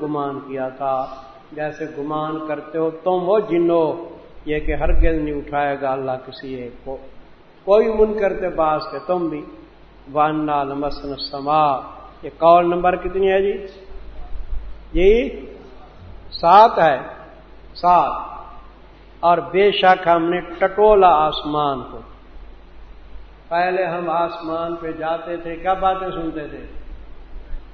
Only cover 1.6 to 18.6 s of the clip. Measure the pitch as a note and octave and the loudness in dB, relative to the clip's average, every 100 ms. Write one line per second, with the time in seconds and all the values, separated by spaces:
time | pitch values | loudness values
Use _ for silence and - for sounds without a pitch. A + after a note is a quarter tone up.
1.6 | D3+ - D#3 C#3+ C#3+ D#3 D#3 D#3+ D#3 D3 | -8 -8 -10 -8 -6 -4 -4 -6 -6 -8
2.6 | - D#3+ D#3+ D#3+ F#3 F#3 F3 G#3+ G#3 E3+ | -6 -4 -4 -2 -2 0 2 0 2 0
3.6 | E3+ E3+ D#3 E3+ - - - - - D3+ | 2 2 2 -2 -10 -16 -20 -16 -6 -4
4.6 | D3+ C#3+ D3+ - E3+ D#3+ D3+ D3 C#3 C#3+ | -2 0 4 6 6 4 -2 -4 -4 -2
5.6 | C#3+ C3+ C3+ C3+ C3 B2+ C3+ - C3+ C3 | -2 -2 -4 -4 -4 -6 -8 -16 -12 -12
6.6 | A#2+ - C3 C3+ - - - - - - | -12 -14 -12 -12 -14 -20 -20 -20 -20 -12
7.6 | F#3+ G#3 A3+ G#3+ G#3+ G#3+ G3 F3+ F3+ E3 | 4 4 4 4 2 4 0 -2 -4 0
8.6 | D#3 D3+ - C#3 - F3+ E3 D3+ - - | 0 0 -4 -10 -4 -2 -2 -6 -10 -18
9.6 | - - - - - C#3+ D3+ D#3 D3+ D3 | -20 -20 -20 -20 -6 0 2 0 0 -2
10.6 | C#3 C#3+ D3 - C#3+ C3+ - C#3 C#3 D#3 | -2 -4 -6 -6 -10 -10 -10 -8 0 2
11.6 | D3 B2+ - - - - C#3+ - E3 F3 | 2 0 -6 -18 -20 -16 -16 2 6 8
12.6 | F3 F3 F3+ F3+ F#3 F#3+ F#3+ G3 G3+ A#3 | 6 2 0 0 -4 0 2 2 2 -2
13.6 | - - - - - - - - - - | -8 -18 -16 -16 -14 -14 -10 -8 -4 -4
14.6 | - - - D#3+ F#3+ A3+ C#4 - - - | -6 -14 -4 4 6 6 2 -6 -14 -18
15.6 | - - - - - - - - E3+ G3 | -20 -20 -20 -20 -20 -18 -16 -2 6 8
16.6 | A#3 A3 D#3+ B2+ - - - - - - | 8 6 2 2 -4 -16 -20 -20 -20 -20
17.6 | - - F3 F3 C3 - - - - - | -20 -2 4 4 4 -4 -10 -14 -16 -18